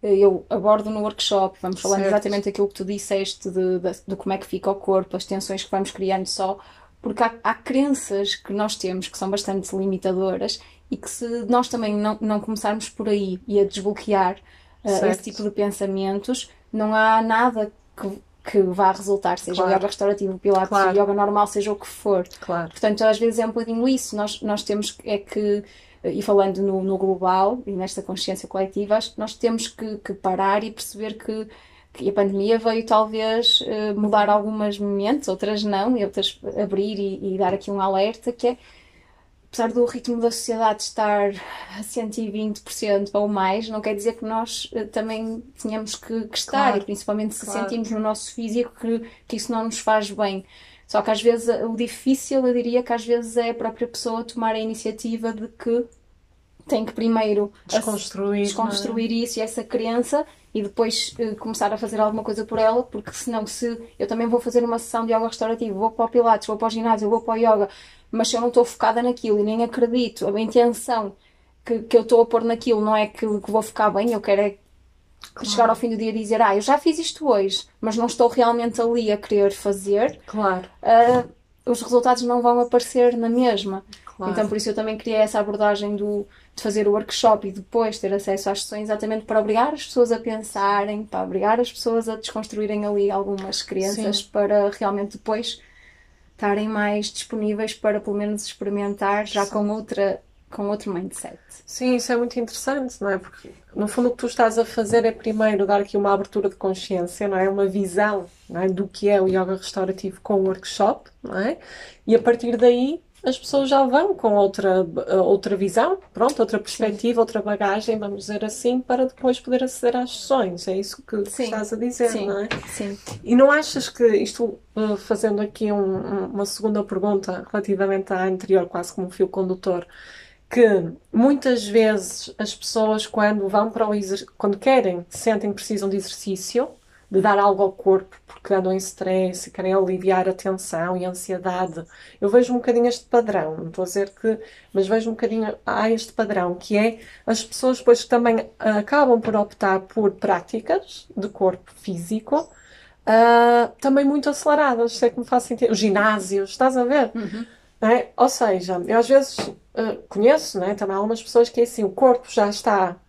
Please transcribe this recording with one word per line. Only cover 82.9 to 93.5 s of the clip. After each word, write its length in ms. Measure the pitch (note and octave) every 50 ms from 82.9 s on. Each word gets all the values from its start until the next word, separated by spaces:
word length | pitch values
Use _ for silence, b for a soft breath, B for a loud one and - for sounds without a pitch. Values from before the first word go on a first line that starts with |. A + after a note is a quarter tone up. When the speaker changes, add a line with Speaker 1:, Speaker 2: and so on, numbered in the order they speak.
| - B3+ B3 B3 B3 A#3
Speaker 1:
na 100 | A3+ A3+
mesma. 540 | A#3 A#3+ B3+ B3 A3 G3 G3+ G3 F#3+ F#3+ - B B B B
Speaker 2:
Claro. 260 | B B B F#3+ F#3+
Speaker 1:
Então, 160 | G3+ G#3+ G#3+ G3+
por 100 | G#3 G#3+
isso 120 | G#3 A3+
eu 40 | G#3
também 220 | - A3 A3 A3 G#3+
criei 200 | - A#3 A3 G#3+
essa 220 | G#3+ G#3+ - A3
abordagem 560 | G#3 G3+ G#3 G#3 G#3+ G#3 G#3 G3+ G#3 G3+ G#3
do, 300 | G3+ G3+ G#3 G#3 G3+ G3+ b b b b b b
de 80 | - -
fazer 240 | A3 G3+ G#3+ G#3 G#3
o 40 |
workshop 560 | G3+ G#3+ G#3+ - - - - A3+ G#3+ A3 A3 G3
e 40 |
depois 480 | F#3+ G3+ F#3 _ - A#3 A3+ A3 G#3+ -
ter 120 | - F#3+ G3
acesso 360 | G3+ G3 - G3 G3 G3 G3
às 120 | G3 G3+ -
sessões, 200 | - G#3+ G#3 G#3+
exatamente 420 | G#3 G#3+ G#3 A3 G#3+ A3 A3 G#3+
para 140 | - A3 A3
obrigar 340 | G#3+ G#3 G#3+ A3+ B3 D4 D4+
as 120 | C#4+ -
pessoas 260 | - - B3+ A#3+ A#3
a 80 | A#3 A3+
pensarem, 840 | A3+ A#3 A3+ A3 G#3+ G#3+ - G#3 G3 G3 G3+ G3+ G3+ G#3 G#3 G#3 G#3+
para 200 | G#3 - F#3+ F#3+
obrigar 360 | F#3 F3+ F#3+ G3 G#3 A3 A3+
as 120 | B3 A#3
pessoas 360 | - - - A#3+ A3+ A#3 A3+ A3+
a 60 | A3
desconstruírem 680 | A3 A3 - - A3 A3 - - G#3 G#3+ G3+ G#3+ G#3 G#3
ali 260 | G#3 G#3 G3+ G3+ G3+
algumas 500 | G3 G3 G3 G3 G3+ G3 F#3+ G3